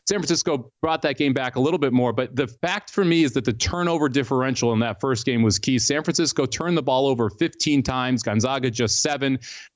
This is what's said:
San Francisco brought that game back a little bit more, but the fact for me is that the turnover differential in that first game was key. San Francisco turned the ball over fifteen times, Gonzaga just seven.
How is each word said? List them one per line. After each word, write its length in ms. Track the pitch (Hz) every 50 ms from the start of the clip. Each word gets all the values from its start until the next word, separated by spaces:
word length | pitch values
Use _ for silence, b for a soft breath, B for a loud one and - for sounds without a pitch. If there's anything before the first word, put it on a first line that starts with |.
| B -
San 100 | 196 208
Francisco 540 | 170 139 - - - 180 156 135 113 - _ _
brought 220 | - 160 156 131 -
that 160 | 151 139 -
game 160 | 151 143 131
back 220 | 135 131 127 -
a 40 | 135
little 180 | 127 147 165 175
bit 140 | 143 135 120
more, 220 | 127 127 123 110
but 200 | 120 131 - -
the 140 | 123 139 123
fact 420 | 123 - - 170 190 208 - -
for 140 | - - 196
me 180 | 175 165 165 160
is 120 | 139 113
that 100 | 135 110
the 80 | - 110
turnover 560 | 117 - - - 175 175 175 170 165 147 143
differential 640 | 120 143 135 - 139 127 127 131 131 - - 120 117
in 80 | 110
that 180 | 117 117 107 -
first 280 | - 135 131 110 -
game 160 | - 123 117 117
was 160 | 110 92 -
key. 200 | - - 131 123
San 240 | 98 - 139 151 151
Francisco 440 | - 165 - 170 147 - - 139
turned 300 | 123 - - 160 170 175
the 60 | 160 135
ball 240 | 139 131 127 139
over 220 | 139 135 120 117 104
fifteen 540 | - - 165 165 - - - 160 147 143 120
times, 400 | - 131 127 127 127 127 120 -
Gonzaga 480 | - 104 110 107 127 135 135 127 131
just 320 | 113 113 123 107 - - -
seven. 360 | 156 147 139 135 135 135 127 B B B B B B B